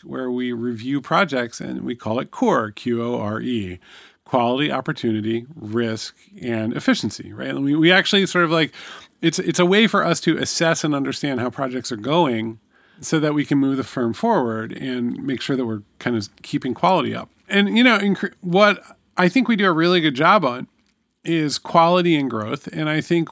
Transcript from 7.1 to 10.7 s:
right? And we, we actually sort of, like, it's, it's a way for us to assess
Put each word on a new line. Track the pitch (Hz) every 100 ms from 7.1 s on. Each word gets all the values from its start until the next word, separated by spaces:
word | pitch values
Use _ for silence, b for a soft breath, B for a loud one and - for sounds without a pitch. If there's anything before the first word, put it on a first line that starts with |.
| - 92
right? | 104 131
And | 139
we, | 139
we | 151 160
actually | 185 - 202 190
sort | 180
of, | 170
like, | 165 151 B B B B _
it's, | 165 160
it's | 180 165
a |
way | 180 202 226
for | 196
us | 170 165
to | - 156
assess | 135 - 165